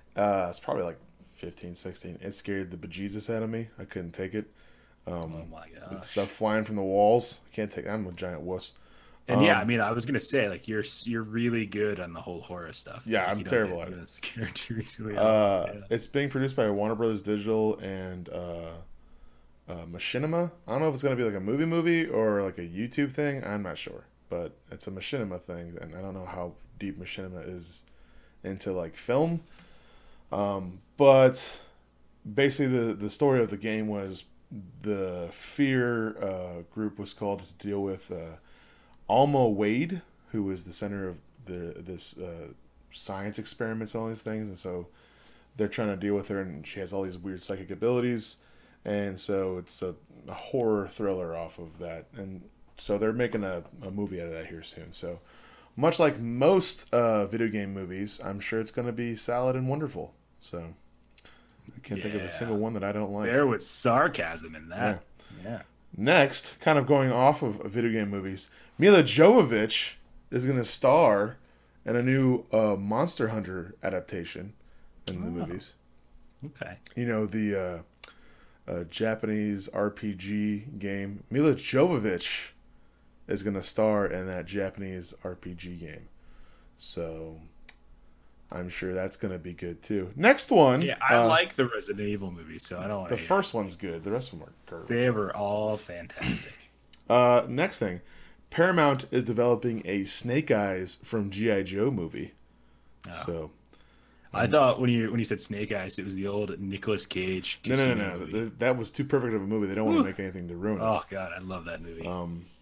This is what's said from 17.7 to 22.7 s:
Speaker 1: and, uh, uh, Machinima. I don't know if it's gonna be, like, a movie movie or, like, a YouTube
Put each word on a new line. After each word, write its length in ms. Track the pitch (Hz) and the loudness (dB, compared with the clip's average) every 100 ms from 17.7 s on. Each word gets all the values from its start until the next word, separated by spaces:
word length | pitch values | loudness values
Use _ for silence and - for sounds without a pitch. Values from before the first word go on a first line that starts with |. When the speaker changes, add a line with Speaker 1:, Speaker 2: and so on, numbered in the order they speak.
| - | 0
Speaker 1:
and, 500 | 98 95 92 90 85 | -4 -8 -8 -10 -8
uh, 420 | 87 87 85 82 85 85 - - - - - - - - | -8 -6 -8 -10 -12 -16 -18 -20 -20 -20 -20 -20 -18 -12
uh, 180 | 87 82 | -12 -10
Machinima. 680 | 85 - 123 151 170 175 - - | -8 -4 -2 0 0 -2 -4 -4
I 60 | |
don't 80 | 120 | 0
know 80 | 160 | 0
if 60 | |
it's 100 | 131 | 0
gonna 140 | 139 123 | 0 0
be, 80 | 117 | 0
like, 100 | 101 | 0
a 60 | |
movie 240 | 95 139 165 | -2 0 0
movie 420 | 170 165 165 165 | 2 2 2 2
or, 340 | 107 110 104 | 2 4 2
like, 160 | 98 90 | 0 -4
a 80 | |
YouTube 460 | 85 | -6